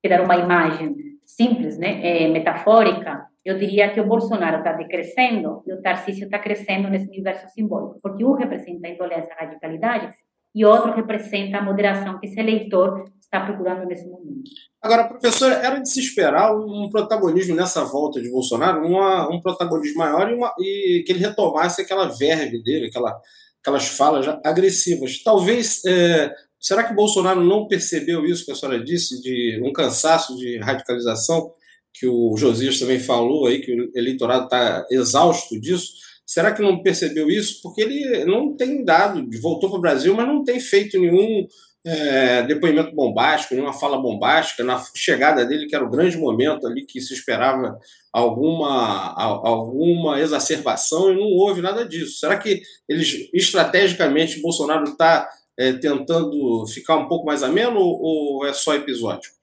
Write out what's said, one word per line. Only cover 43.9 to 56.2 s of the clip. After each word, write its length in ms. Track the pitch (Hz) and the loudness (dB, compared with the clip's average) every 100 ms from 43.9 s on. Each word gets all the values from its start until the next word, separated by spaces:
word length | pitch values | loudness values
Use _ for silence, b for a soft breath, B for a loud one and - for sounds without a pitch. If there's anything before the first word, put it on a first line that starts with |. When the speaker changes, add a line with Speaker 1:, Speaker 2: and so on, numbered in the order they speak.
| 135 | -2
Speaker 2:
bombástica, 600 | 131 101 107 156 160 - | -2 -2 2 2 0 -4
na 180 | 123 127 - - | -4 -4 -6 -4
chegada 500 | - 143 143 143 120 | 0 4 4 4 2
dele, 220 | 151 147 | -2 -2
que 80 | 147 | -4
era 80 | |
o 80 | 120 | -2
grande 260 | 123 180 165 | 2 2 2
momento 480 | 151 110 143 147 123 | -2 2 0 0 -4
ali 200 | 120 139 | -8 -8
que 160 | 127 | -8
se 120 | 127 | -6
esperava 640 | 131 - 120 127 131 120 104 b b b | -6 -4 0 0 0 -4 -8 b b b
alguma, 1000 | 113 120 117 156 165 147 131 113 98 92 - | 0 0 2 -2 0 -2 0 0 -2 -6 -4
a-, 240 | 110 101 | -4 -2
alguma 800 | 113 113 113 131 170 170 160 139 | 0 0 -2 0 2 2 0 0
exacerbação 880 | 156 151 - 156 135 127 - 156 190 | 0 2 0 0 -2 0 0 2 4
e 40 | 190 | 4
não 120 | 214 | 2
houve 340 | 180 202 190 | 2 2 2
nada 220 | 180 208 | -4 -4
disso. 360 | 233 160 160 - | -6 -6 -6 -4
Será 180 | 151 196 | -2 -2
que 240 | 214 196 B B - | 0 -4 B B -6
eles, 420 | 156 160 - - | -2 0 -2 -2
estrategicamente, 1080 | 180 185 190 160 185 196 175 160 143 165 156 | 0 2 2 2 4 2 2 0 2 0 -2
Bolsonaro 540 | 165 170 147 156 147 - | -2 0 0 0 -2 2
tá, 320 | 165 156 - B B - | 4 4 0 B B -2
é, 140 | 131 | 0
tentando 920 | 127 151 139 135 165 | 0 0 -2 0 0